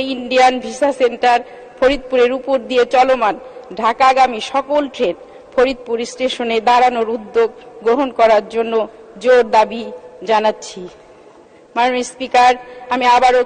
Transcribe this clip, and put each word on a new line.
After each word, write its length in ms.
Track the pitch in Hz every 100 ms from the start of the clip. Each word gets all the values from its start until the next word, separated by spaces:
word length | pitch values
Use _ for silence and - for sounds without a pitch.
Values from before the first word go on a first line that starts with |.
| 269 254
ইন্ডিয়ান 380 | 247 254 254 254
ভিসা 260 | 226 - 285 254
সেন্টার, 400 | 240 233 247 240 - - - -
ফরিদপুরের 540 | 262 285 - 262 240 262
উপর 200 | 269 269 214
দিয়ে 140 | 247 247 254
চলমান 400 | 262 254 214 160 - - - -
ঢাকাগামী 600 | 220 233 262 262 254 220 -
সকল 300 | 269 269 294 277 -
ট্রেন 200 | 208 170 - - -
ফরিদপুর 440 | - 254 247 - 226 233
স্টেশনে 460 | - 254 - 240 226 226
দাঁড়ানোর 400 | 247 254 247 220 233
উদ্যোগ 320 | 208 226 226 - - - 220
গ্রহণ 240 | 254 262 -
করার 260 | 226 214 196 226
জন্য 180 | 226 226 208 - - 196
জোর 200 | 240 247 226 220
দাবি 280 | 208 233 208 - - - 185
জানাচ্ছি। 520 | 214 214 214 - 185 180 - - - - - _ _ _ 233
মাননীয় 320 | 247 247 240
স্পিকার, 420 | - 254 247 247 247 - - -
আমি 120 | 254 247 247
আবারও 260 | 254 247